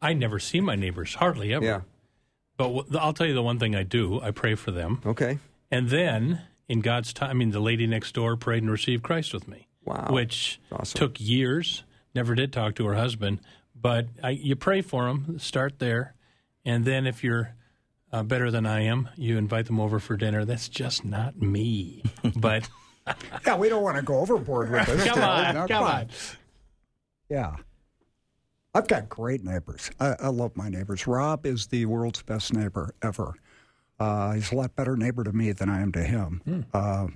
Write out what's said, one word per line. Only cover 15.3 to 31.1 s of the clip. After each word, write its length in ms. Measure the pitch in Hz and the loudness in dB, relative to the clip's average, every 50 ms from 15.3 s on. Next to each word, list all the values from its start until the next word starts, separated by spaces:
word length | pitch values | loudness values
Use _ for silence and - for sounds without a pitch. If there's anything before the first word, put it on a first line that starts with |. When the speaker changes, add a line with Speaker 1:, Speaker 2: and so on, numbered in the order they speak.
| 165 151 | -6 -6
Speaker 1:
start 400 | - - - 139 131 139 139 - | -6 -4 -2 0 0 -2 -2 -2
there. 360 | 127 120 117 117 131 - - _ _ _ _ _ _ _ _ _ - | -2 0 0 0 -2 -4 -10 _ _ _ _ _ _ _ _ _ -2
And 200 | 123 120 120 117 | 0 0 2 2
then 220 | 131 131 131 131 | 2 2 2 0
if 180 | 131 120 - - | 0 -2 -2 0
you're, 300 | 123 117 117 117 117 - - - _ _ _ _ _ _ _ _ _ - | 0 0 0 0 -2 -6 -14 -20 _ _ _ _ _ _ _ _ _ -4
uh, 100 | 113 110 | -4 -2
better 280 | 107 131 127 123 120 | 0 0 2 2 2
than 160 | 113 117 110 | 2 2 2
I 140 | 110 110 107 110 | 2 2 2 2
am, 260 | 110 113 131 127 - - | 2 2 2 0 -2 -6
you 220 | - 139 113 117 110 | -4 -2 0 2 2
invite 280 | 107 104 113 113 113 | 2 2 2 0 0
them 140 | 117 113 110 | 2 2 2
over 180 | 107 107 110 104 | 2 2 0 0
for 180 | - - 117 | 0 -2 -2
dinner. 280 | 98 110 107 104 107 107 | 0 0 0 0 0 0
That's 240 | 110 120 117 - - | 0 -2 -4 -6 -6
just 360 | - - 127 123 - - - | -6 -4 -4 -2 -4 -4 -4
not 360 | 104 104 101 113 135 143 - | -4 -2 -2 -2 -2 -2 0
me. 640 | 110 98 101 104 110 117 113 101 92 85 - - - - - - - | 0 2 2 2 2 2 0 0 -2 -4 -6 -4 -4 -4 -2 -2 -2
<laughs> 140 | 120 98 | -2 0
But 320 | 113 110 113 107 113 113 - - - - - - _ _ - - - - - - - - | 2 2 2 2 2 -2 -4 -10 -20 -20 -20 -20 _ _ -8 -8 -8 -10 -12 -12 -4 0
Speaker 3:
Yeah, 120 | - 220 | 2 2
we 120 | 180 202 220 | 4 4 4
don't 140 | 226 214 202 | 4 4 2
wanna 200 | 175 147 139 139 | 2 0 0 0
go 180 | 139 139 131 | 2 2 2
overboard 500 | - 196 240 196 120 147 131 120 117 110 | 4 4 2 2 0 0 0 0 0 2
with 160 | 120 120 - | 2 2 4
this, 180 | - 123 165 202 | 4 4 4 4
Speaker 1:
<laughs> 20 | |
Come 80 | - 240 | 4 4
Speaker 3:
do 60 | 226 | 4
we? 60 | 208 | 4
Speaker 1:
on, 280 | 196 185 165 175 175 165 | 4 4 4 2 2 2
Speaker 3:
No, 60 | 151 175 | 0 0
Speaker 1:
come 60 | 202 | 0
Speaker 3:
come 140 | 226 208 240 | 2 2 2
Speaker 1:
on. 60 | 185 127 127 113 | 2 2 0 -2
Speaker 3:
on. 60 | 117 - - - - - - - _ _ _ _ _ _ _ _ _ _ _ _ _ _ _ _ - | -6 -8 -12 -12 -12 -14 -16 -20 _ _ _ _ _ _ _ _ _ _ _ _ _ _ _ _ -6
Yeah. 280 | 147 139 117 82 73 71 - - - _ _ _ _ _ _ _ _ _ _ _ _ _ _ _ _ _ _ _ - | -4 -4 -2 -4 -6 -8 -12 -16 -20 _ _ _ _ _ _ _ _ _ _ _ _ _ _ _ _ _ _ _ 0
I've 140 | 190 208 - | 2 4 4
got 200 | 208 135 107 107 | 2 2 0 -2
great 360 | - - 113 120 131 131 95 | -8 -6 -4 -2 -2 -2 -2
neighbors. 460 | 92 92 90 76 - - - - - - - | -2 -4 -4 -4 -6 -10 -12 -12 -10 -4 0
I, 140 | 131 139 131 - | 0 2 2 2
I 80 | 131 135 | 0 0
love 280 | 131 120 120 113 - | 0 0 0 -2 -2
my 120 | 92 98 104 | -4 -6 -4
neighbors. 380 | 95 92 98 101 101 95 - | -4 -4 -4 -4 -4 -4 -2
Rob 380 | 131 | 0